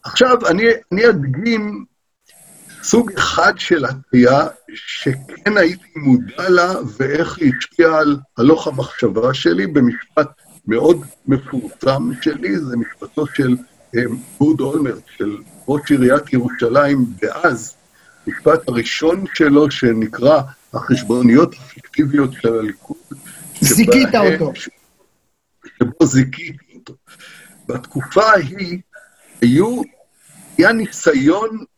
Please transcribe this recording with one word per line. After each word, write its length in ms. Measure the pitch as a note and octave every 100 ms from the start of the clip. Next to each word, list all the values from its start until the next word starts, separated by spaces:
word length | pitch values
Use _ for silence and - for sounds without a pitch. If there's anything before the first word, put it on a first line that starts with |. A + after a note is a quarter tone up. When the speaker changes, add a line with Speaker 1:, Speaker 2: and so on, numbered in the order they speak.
Speaker 1:
עכשיו, 440 | - - B3+ B3 F3+
אני, 160 | E3+ A#3 A3+ _
אני 180 | F3+ A#3
אדגים 760 | F#3+ C#3 C3 A3+ A3 G#3 G#3 B3+ _ _ _ _ _ _ - - -
סוג 280 | - A3+ A3+ F#3
אחד 360 | F3 E3 F#3 G3+
של 280 | - E3+
הטיה 600 | A#2+ C3 - B2 B2 C#3 D#3+ - -
שכן 840 | - - - C#3+ C3 - - G#3 G#3
הייתי 320 | E3 - _
מודע 540 | D#3 C#3+ B2 G2 - F#3
לה 240 | F3+ F3 F#3+ B2+ -
ואיך 400 | C3+ D3+ C#3+ -
היא 140 | D3 B2+
השפיעה 420 | - - E3 D#3+
על 180 | D3+ C#3 C3+ -
הלוך 300 | B2+ D#3+ D#3
המחשבה 680 | C3 B2 - A#2 G2 B2
שלי. 340 | C3+ E3+ F3 F#3+
במשפט 600 | D3 B2 A#2+ - - D3 _ _ - -
מאוד 380 | A2 D3+ E3+ C#3+ _ -
מפורסם 840 | C3+ - B2+ G#2 - C3+ C3+ A#2+ B2
שלי, 380 | D#3+ C#3+ F#3+ F#3+
זה 180 | C#3 A#2+
משפטו 500 | A2+ - - - C#3+
של, 280 | - C3 B2 - _ _
אה, 60 | A#2 A#2+ B2 - -
אהוד 180 | D3 D3
אולמרט, 440 | C3+ D#3 C#3 G2 _ -
של 200 | G2+ G#2 - - -
ראש 240 | D3 -
עיריית 420 | C#3 B2+ C#3+ D3
ירושלים 720 | B2+ B2 - A#2 C3 C#3+ C#3 A#2 F#2+
דאז, 540 | G#2 D3 E3+ A#2 A2 _ _ _ _ _ -
משפט 420 | - - E3 -
הראשון 540 | A#2+ A2+ - D#3 F#3 F#3+
שלו 380 | - D3+ C#3+ D3
שנקרא 680 | - B2 A2+ G#2+ - - - C3+ - _
החשבוניות 840 | A#2 - B2+ - B2 B2 B2 E3+
הפיקטיביות 760 | - - - - - D3 C#3+ C3
של 260 | C3 A2+ A2+
הליכוד, 380 | G#2+ - - - _ - - - - -
Speaker 2:
זיכית 460 | C3+ A#2 A3+ B3 C4
Speaker 1:
שבהם 320 | A3+ F#3+ F#3+
Speaker 2:
אותו. 140 | F#3
Speaker 1:
ש-, 140 | - - _ _ _ _ _ _ _ _ _ - _
שבו 260 | A#2 -
זיכיתי 680 | D3+ C3 C3 - E3 C3+ _
אותו. 180 | - - - _ - - - - _ -
בתקופה 600 | B2+ - C#3 - G3 A3
ההיא 500 | G#3 C3+ G3 F3+ F3+ _ - _ _ _ _
היו, 400 | A#2+ C#3 G#3+ B3 - _ _ _ _ _ - -
היה 140 | F#3
ניסיון 920 | A3+ G#3+ - E3+ C#3 C#3+ F#3+ A3 A3 -